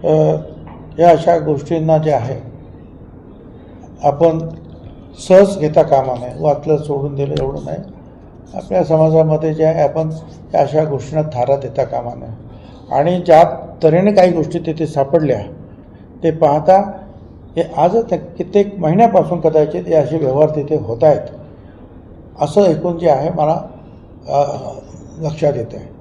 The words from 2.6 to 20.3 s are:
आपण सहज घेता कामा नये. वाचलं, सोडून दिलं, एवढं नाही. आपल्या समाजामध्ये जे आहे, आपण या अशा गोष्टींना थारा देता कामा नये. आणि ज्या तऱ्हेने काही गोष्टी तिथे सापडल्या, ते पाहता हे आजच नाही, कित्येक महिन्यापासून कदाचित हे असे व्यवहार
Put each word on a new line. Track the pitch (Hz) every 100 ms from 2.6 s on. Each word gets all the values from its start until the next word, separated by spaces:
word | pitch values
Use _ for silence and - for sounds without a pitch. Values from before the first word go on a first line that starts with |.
| - - - - - - - - - - - - - -
आपण | 147 143 165 160 160 - - - - - - - -
सहज | 185 202 -
घेता | 151 165
कामा | 151 139 131
नये. | 120 123 147
वाचलं, | 156 139 160 151
सोडून | 147 143 143
दिलं, | 139 139 147
एवढं | 135 143
नाही. | 143 - - - - - - - -
आपल्या | - - 185
समाजामध्ये | 165 160 160 160 160 156 160
जे | 156
आहे, | 160 160
आपण | 143 160 160 156 - - -
या | 165
अशा | 139 151
गोष्टींना | 156 139 - 156
थारा | 156 127 123 143
देता | 123 127
कामा | 131 131 120
नये. | 123 120 113 - - - - -
आणि | 131 156 180 170
ज्या | 156 175 - - -
तऱ्हेने | 160 165 196
काही | 202 180
गोष्टी | 165 147 165
तिथे | 160 156 151
सापडल्या, | 147 135 170 151 113 98 - - - - - - -
ते | 165
पाहता | 160 156 147 151 190 202 - - - - - - 165
हे | 160 -
आजच | 170 151 151
नाही, | 165 - -
कित्येक | - 202 202 190
महिन्यापासून | 156 185 226 196 160 170
कदाचित | 160 156 151 180 175
हे |
असे | 160 135 160
व्यवहार | 139